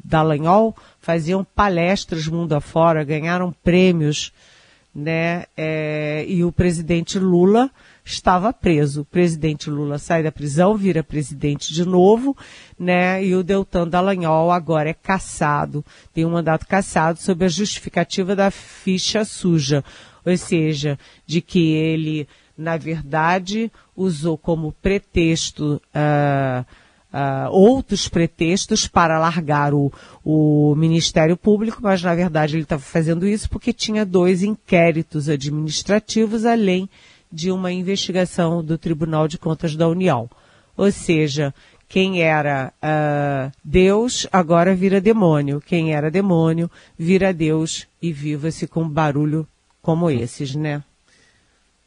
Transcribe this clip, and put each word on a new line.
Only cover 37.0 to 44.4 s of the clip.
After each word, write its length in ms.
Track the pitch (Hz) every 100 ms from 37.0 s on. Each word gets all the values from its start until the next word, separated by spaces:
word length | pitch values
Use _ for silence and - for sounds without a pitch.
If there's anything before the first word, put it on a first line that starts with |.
| _ _ _
de 220 | 160 175
uma 180 | 185 185
investigação 920 | 180 180 196 - 180 180 - 165 170
do 120 | 156 160
Tribunal 520 | 175 156 165 156 156
de 100 | 165
Contas 380 | 165 160 170 156
da 120 | 165
União. 400 | 175 185 123 117 - _ _ _ -
Ou 140 | 202
seja, 640 | - - 160 151 139 143 - _ _ _
quem 320 | 185 190 185
era, 520 | 160 156 147 139 131 -
ah, 720 | 151 156 151 147 143 139 131 -
Deus, 640 | 151 170 185 208 247 - -
agora 420 | 190